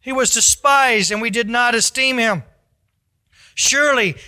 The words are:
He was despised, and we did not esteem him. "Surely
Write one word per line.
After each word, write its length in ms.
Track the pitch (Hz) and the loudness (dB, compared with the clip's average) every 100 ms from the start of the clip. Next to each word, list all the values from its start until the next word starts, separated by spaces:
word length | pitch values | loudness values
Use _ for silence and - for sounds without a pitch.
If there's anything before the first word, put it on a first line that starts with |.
He 100 | 254 | -6
was 200 | 262 247 | -2 0
despised, 800 | - - - - 277 262 220 175 | 2 0 2 2 4 4 2 0
and 100 | 208 | -4
we 80 | 226 | -4
did 200 | 214 214 | -4 -2
not 260 | 240 240 226 | 0 0 0
esteem 420 | - - 262 254 | -2 -2 -2 0
him. 260 | 226 185 - _ _ _ _ _ _ _ _ _ - | -2 -2 -8 _ _ _ _ _ _ _ _ _ -16
"Surely 600 | - - 277 294 262 196 - | -4 -2 0 2 2 -2 -6